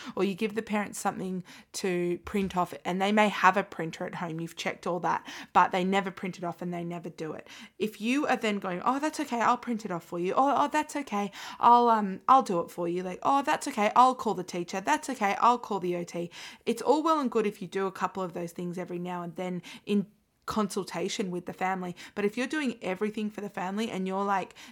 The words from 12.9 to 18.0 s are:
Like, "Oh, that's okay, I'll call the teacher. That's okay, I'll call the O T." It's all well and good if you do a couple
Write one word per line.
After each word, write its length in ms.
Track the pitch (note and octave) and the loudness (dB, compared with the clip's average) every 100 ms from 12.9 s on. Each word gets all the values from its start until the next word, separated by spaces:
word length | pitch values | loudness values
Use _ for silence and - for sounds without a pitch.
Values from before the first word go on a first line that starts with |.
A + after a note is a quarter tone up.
| F3 | -2
Like, 180 | F#3 F3+ | -6 -2
"Oh, 180 | - C#4 | 2 4
that's 260 | C#4 D#4 D4 | 2 -2 -2
okay, 240 | A3 G#3 A#3 | 0 4 8
I'll 180 | B3+ | 6
call 200 | B3+ A3 | 6 -2
the 100 | F3+ | -2
teacher. 380 | F3 F3+ F3 F#3+ | -4 -6 -4 -4
That's 280 | G3 D4+ - | 0 0 -2
okay, 280 | B3+ G3+ - | -2 0 4
I'll 180 | A#3 A#3+ | 4 4
call 220 | - G3 | 0 -2
the 160 | F3+ F3 | -2 -4
O 80 | |
T." 280 | E3+ F3 E3+ - - - - | -4 -8 -8 -10 -16 -6 -4
It's 160 | A3+ | 0
all 200 | - D4+ | 4 4
well 200 | D#4+ D#4 | 4 2
and 100 | B3 | 2
good 160 | A3+ G#3 | 0 0
if 140 | G3+ | -4
you 80 | F3 | -6
do 180 | F#3+ F#3+ | -2 -4
a 60 | |
couple 300 | F#3 | -2